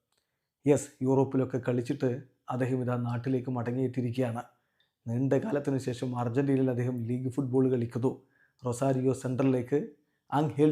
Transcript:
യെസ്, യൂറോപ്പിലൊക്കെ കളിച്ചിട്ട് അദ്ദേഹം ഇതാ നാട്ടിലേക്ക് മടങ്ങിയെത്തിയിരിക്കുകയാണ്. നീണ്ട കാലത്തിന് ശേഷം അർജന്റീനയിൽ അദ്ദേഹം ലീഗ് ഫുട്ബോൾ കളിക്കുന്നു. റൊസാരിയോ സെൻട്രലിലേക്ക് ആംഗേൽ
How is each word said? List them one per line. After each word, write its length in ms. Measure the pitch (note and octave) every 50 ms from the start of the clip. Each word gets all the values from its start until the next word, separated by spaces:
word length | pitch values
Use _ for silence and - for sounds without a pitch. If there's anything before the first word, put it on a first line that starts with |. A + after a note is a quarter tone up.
| _ _ _ _ _ _ _ _ _ _ _ _ -
യെസ്, 260 | C#3 C#3+ - - - - -
യൂറോപ്പിലൊക്കെ 600 | C3 B2+ C3+ C3+ C3+ C3+ C#3 C3+ B2+ B2+ - B2 B2 C3
കളിച്ചിട്ട് 420 | B2 B2 A#2 - C#3 - C#3+ B2 A#2+ C#3 - _ _ _ _ -
അദ്ദേഹം 320 | B2+ B2 C3 A#2+ C3 B2+
ഇതാ 160 | A#2+ A#2+ B2 B2
നാട്ടിലേക്ക് 520 | A#2+ A#2+ A#2+ A#2+ - C3+ C3 B2 B2 C3+ B2+ A#2+
മടങ്ങിയെത്തിയിരിക്കുകയാണ്. 840 | A#2 A#2+ A#2+ C3 C3 B2 B2 B2+ A#2+ A#2+ A#2+ C3 B2+ A#2 A2+ A#2+ - - _ _ _ _ _ _ _ _ _ _ -
നീണ്ട 280 | A#2 A#2 B2 C#3 C3 C#3 C3 -
കാലത്തിന് 340 | A3 C#3+ C#3+ C#3+ C#3+ C3+ B2+
ശേഷം 300 | B2 B2+ A#2+ - C3+ B2+ B2 A#2+
അർജന്റീനയിൽ 500 | A#2+ A#2+ A2+ C#3 C#3 C#3 C3+ C3 C3 C3
അദ്ദേഹം 240 | B2 A#2+ A#2+ B2+ B2 A#2+ A2+
ലീഗ് 220 | A2+ B2+ B2+ B2+ B2+ A#2+
ഫുട്ബോൾ 320 | D3 C3+ A#2+ B2 C3+ C3 B2+ B2+
കളിക്കുന്നു. 360 | A#2+ A#2 A#2 - A#2+ B2 B2+ - - _ _ _ _ _ _ _ _ -
റൊസാരിയോ 500 | B2 A#2 - C3+ C3+ C3 C3 B2+ C3 A#2+
സെൻട്രലിലേക്ക് 640 | - - B2+ B2+ A#2+ C3+ C3+ C3 B2+ A#2 - C#3+ D3+ A3+ - - _ _ _ _ _ _ -
ആംഗേൽ 400 | - C#3+ D#3+ C#3+ - C#3 D3+ D3+